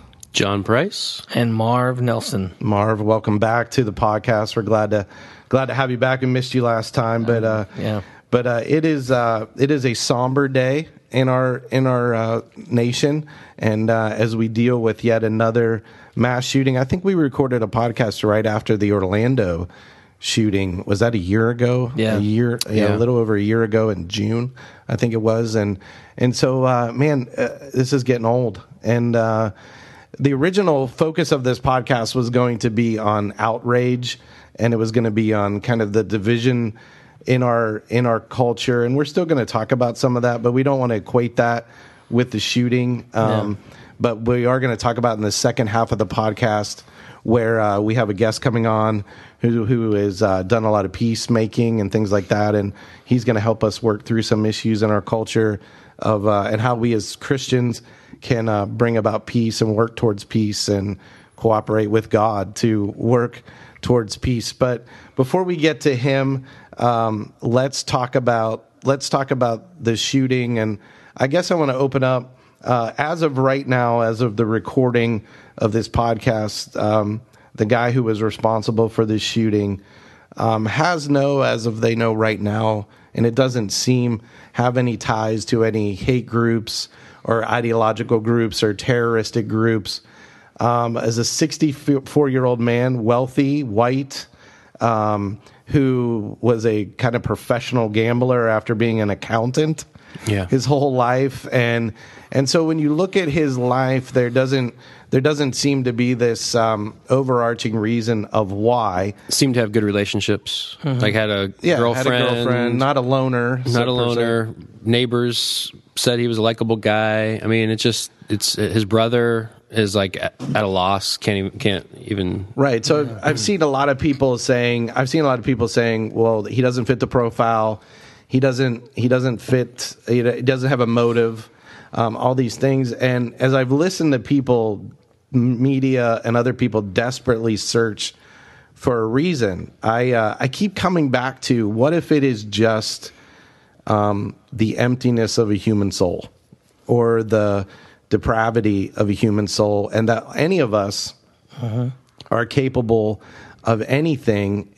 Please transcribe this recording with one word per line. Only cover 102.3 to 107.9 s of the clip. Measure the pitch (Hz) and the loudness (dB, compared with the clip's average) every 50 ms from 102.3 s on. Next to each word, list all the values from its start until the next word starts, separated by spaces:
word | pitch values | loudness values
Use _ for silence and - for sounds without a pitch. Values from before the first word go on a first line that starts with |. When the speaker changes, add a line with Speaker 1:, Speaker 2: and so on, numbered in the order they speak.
Speaker 3:
and | - 131 139 131 | -2 0 0 2
so | - 170 160 | 2 2 2
when | 160 160 160 | 2 0 0
you | 151 147 151 | 0 0 0
look | 160 190 190 190 | 0 0 0 0
at | 196 180 151 | 0 0 0
his | 139 165 156 139 131 | 0 0 0 0 0
life, | 127 123 123 123 131 131 131 135 127 131 - 123 | 0 0 0 2 2 2 2 0 -2 -2 0 0
there | 127 120 120 | 0 0 2
doesn't, | 120 131 131 127 139 135 123 117 - - - - - - - - | 2 0 0 2 0 0 0 -2 -4 -10 -18 -20 -20 -20 -6 -2
there | - 131 | 0 2
doesn't | 131 151 156 143 147 131 - | 2 2 2 0 0 -2 -2
seem | - - 139 139 135 123 | 0 0 0 0 2 0
to | 123 117 | 0 0
be | 113 123 123 127 | 0 0 0 2
this, | 113 120 120 113 - - - - | 2 0 0 0 -2 -4 -2 0
um, | 117 113 113 110 104 104 110 - - - - | 2 2 2 0 -2 -4 -6 -10 -12 -2 0
overarching | 127 135 135 127 127 120 117 117 120 117 - 113 107 | 0 2 2 2 2 2 2 0 -2 -2 -4 -4 -2
reason | 113 104 110 | 0 0 0